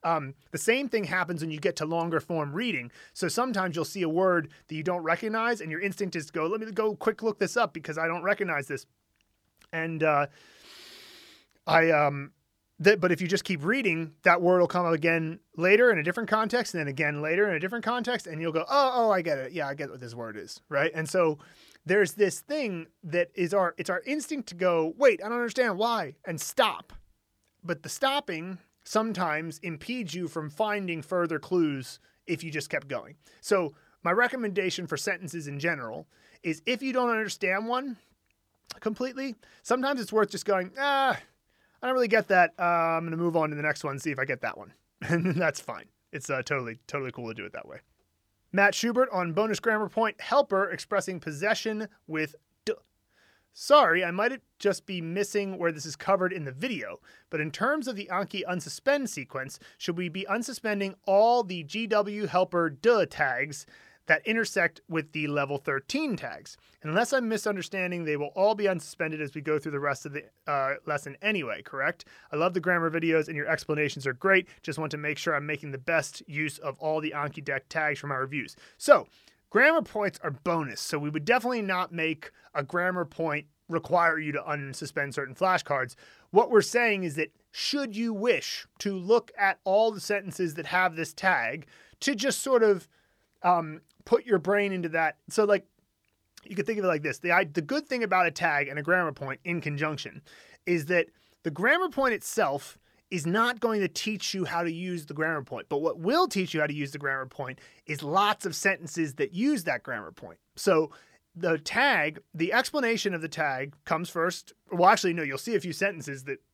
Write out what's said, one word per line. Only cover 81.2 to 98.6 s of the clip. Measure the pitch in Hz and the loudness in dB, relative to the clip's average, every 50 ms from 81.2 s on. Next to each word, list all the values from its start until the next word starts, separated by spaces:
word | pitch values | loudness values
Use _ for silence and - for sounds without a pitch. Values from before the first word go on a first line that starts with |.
| 147 | 0
definitely | 143 233 254 233 247 254 233 | 2 2 2 2 0 -2 -2
not | 214 190 190 180 180 - | -2 -2 -2 -2 -2 -4
make | 170 165 160 160 160 156 - - _ _ _ - _ | -4 -2 -2 -2 -2 -4 -8 -20 _ _ _ -8 _
a | 151 143 | -6 -6
grammar | 131 - 175 175 185 185 180 170 | -2 -2 0 0 0 0 -2 -4
point | 151 - - 165 160 147 147 143 _ _ _ _ _ | -6 -4 -4 -2 -2 -2 -4 -6 _ _ _ _ _
require | 165 165 160 - 165 175 170 165 160 160 | -4 -4 -2 2 2 4 4 4 4 2
you | 156 151 | -2 -2
to | 143 143 | -4 -4
unsuspend | - 165 147 147 139 139 131 - - 139 - - 143 139 127 | -4 -4 -4 -4 -4 -8 -10 -10 -10 -8 -4 -4 -4 -2 -4
certain | - 139 127 131 | -6 -6 -6 -4
flashcards. | - 185 190 185 170 - - 143 135 127 123 - _ - - - _ _ _ | 0 2 2 2 2 0 0 -2 -2 -2 -4 -6 _ -20 -20 -20 _ _ _
What | - 190 233 - | 4 4 4 8
we're | 240 214 | 6 4
saying | - - - 240 240 233 214 196 185 | 4 6 2 2 4 4 2 2 -2
is | 170 139 | -4 -2
that | 147 160 160 _ _ _ _ | -4 -4 -4 _ _ _ _
should | _ - - - - 285 277 240 202 | _ -8 -6 -4 -2 -2 -4 -4 -4
you | 208 233 233 | -4 -4 -4
wish | 220 196 202 247 220 143 113 - - - - _ _ _ | -2 -2 2 2 2 2 0 -6 -10 -10 -12 _ _ _
to | - 208 196 | -6 -4 -4
look | 190 175 185 220 233 214 - - - | -4 2 2 2 2 2 -2 -4 0
at | 202 196 185 _ _ | 0 0 0 _ _
all | 190 190 208 220 226 | 2 4 4 4 4
the | 214 196 | 0 -2
sentences | - - 208 202 196 190 - - 185 170 147 | -4 -2 -2 -2 -2 -6 -4 -2 -2 -2 -2
that | 160 160 - | -6 -8 -2
have | - 180 185 180 165 | 2 2 2 2 0
this | 160 160 156 - | -2 -8 -8 -8
tag, | - - 190 185 139 117 113 127 160 147 _ - - - - - _ | -2 2 2 2 2 0 -2 -4 -6 -12 _ -20 -20 -20 -20 -16 _
to | - - 285 | -2 -2 -2
just | 208 214 277 226 - | 0 0 -2 -2 -2
sort | - 277 262 240 226 | 0 2 4 6 6
of, | 214 202 180 - _ _ _ _ _ _ _ _ _ _ _ - | 6 4 4 0 _ _ _ _ _ _ _ _ _ _ _ 2
um, | 175 180 170 165 156 151 160 _ _ _ _ - | 2 2 2 2 -4 -10 -14 _ _ _ _ -2
put | - 233 233 - | 2 2 2 4
your | 254 214 185 | 4 2 2
brain | 147 170 202 208 202 202 | 4 4 2 4 4 2
into | 190 185 170 165 | 0 -2 -2 -2
that. | 156 165 160 156 151 _ _ - | 0 2 2 2 0 _ _ -6
So, | - - 214 | 2 2 4
like, | 208 208 190 - _ _ _ _ _ _ _ _ _ _ _ _ _ _ - _ | 6 6 4 2 _ _ _ _ _ _ _ _ _ _ _ _ _ _ -20 _
you | - - | -12 -6
could | 135 202 | -4 -2
think | - 226 208 | -2 -2 0
of | 196 | 2
it | 185 | 2
like | 170 151 147 | 2 2 0
this. | 151 131 - | -4 -6 -4
The, | - 175 | 0 2
I, | 170 180 196 | 2 2 2
the | 156 143 175 | 2 -2 -4
good | 156 147 262 294 302 _ | -2 -2 -2 -2 -2 _
thing | 269 247 | -4 -2
about | 233 208 190 185 180 | -2 0 2 2 2
a | 170 | 2
tag | 147 - 175 170 151 143 | 0 0 0 2 2 2